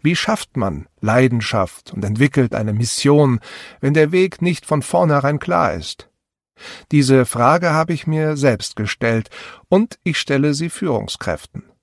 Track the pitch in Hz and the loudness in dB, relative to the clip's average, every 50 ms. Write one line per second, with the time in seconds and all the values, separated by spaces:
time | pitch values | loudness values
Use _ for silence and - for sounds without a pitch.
0 | - 151 175 - - - 220 - - _ _ 131 110 98 80 71 76 _ _ _ | 2 0 0 0 -2 -2 -4 -4 -4 _ _ -4 -4 -4 -4 -6 -12 _ _ _
1 | - 107 110 123 131 127 120 117 107 - - 110 95 - - - _ - - 131 | -2 0 4 4 4 4 2 0 -2 -2 -2 -2 -2 -2 -4 -18 _ -14 -10 -8
2 | 98 101 104 113 139 143 - 143 127 117 - 107 110 107 104 110 117 110 - - | -6 -4 0 2 2 2 2 2 0 0 0 -4 -4 -2 -2 -2 -2 -2 -4 0
3 | - 143 143 147 147 135 123 110 - - - - - - - _ - 139 147 156 | 2 4 4 6 4 4 2 -2 -4 -10 -20 -18 -20 -20 -14 _ -2 0 2 2
4 | 156 151 165 185 185 190 - - 170 180 175 - _ - 156 147 127 - - 175 | 2 2 2 0 0 0 -2 -2 -2 -2 -2 -4 _ -4 -2 -2 -2 0 0 2
5 | 180 160 147 143 135 139 147 143 - - 175 175 160 104 78 82 78 - - - | 2 2 2 2 0 0 -2 -2 -4 -2 0 0 0 0 -2 -4 -8 -10 -14 -16
6 | - _ _ _ _ _ _ _ _ _ _ _ - - - - - _ 156 147 | -20 _ _ _ _ _ _ _ _ _ _ _ -20 -20 -20 -20 -8 _ 2 2
7 | 139 127 135 131 123 - - 117 120 127 156 175 175 175 151 156 160 170 170 147 | 4 6 6 4 4 2 0 2 2 4 4 2 2 0 0 0 0 0 -4 -4
8 | - 160 156 156 156 156 156 143 139 139 117 101 - - - - 107 101 - _ | -4 -4 -2 -2 -2 -2 -2 2 2 2 2 0 -6 -10 -6 -6 -6 -6 -4 _
9 | 127 117 113 113 110 - - - - - - - _ _ 180 190 220 - - _ | -2 0 0 0 -2 -4 -14 -20 -20 -20 -20 -20 _ _ 2 2 2 0 -6 _
10 | _ 180 151 - - - 147 135 139 151 143 139 165 170 - - 202 170 127 104 | _ -4 -4 -4 -4 -2 0 0 0 0 0 -2 -4 -8 -6 -6 -4 -2 -2 -2
11 | 104 - - - - - 82 - - - _ - - _ _ _ | -4 -6 -10 -8 -6 -6 -6 -6 -8 -16 _ -18 -18 _ _ _